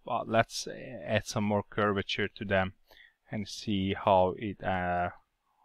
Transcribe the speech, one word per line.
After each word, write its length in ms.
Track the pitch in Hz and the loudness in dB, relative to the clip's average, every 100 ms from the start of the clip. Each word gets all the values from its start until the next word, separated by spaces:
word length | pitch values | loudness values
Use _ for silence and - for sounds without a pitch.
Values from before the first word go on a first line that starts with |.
but 240 | - 117 113 | -4 -4 0
let's 380 | 110 113 - - 110 123 117 - | 2 2 -2 -8 -10 -12 -10 -2
add 200 | 107 - | -2 0
some 180 | 113 | -2
more 180 | 104 101 | 0 0
curvature 640 | - - 104 98 - - 101 | 0 0 2 2 -2 -2 -4
to 180 | - | -4
them 280 | 101 95 92 - _ - - _ - | 0 2 0 -4 _ -20 -20 _ -10
and 160 | 113 98 | -8 -6
see 480 | - - 98 95 | -8 -2 0 0
how 400 | 98 - 95 92 - | 0 4 6 6 2
it, 260 | 110 92 | -6 -6
uh, 460 | 95 92 90 87 90 - _ _ _ _ | -2 -2 0 0 -2 -4 _ _ _ _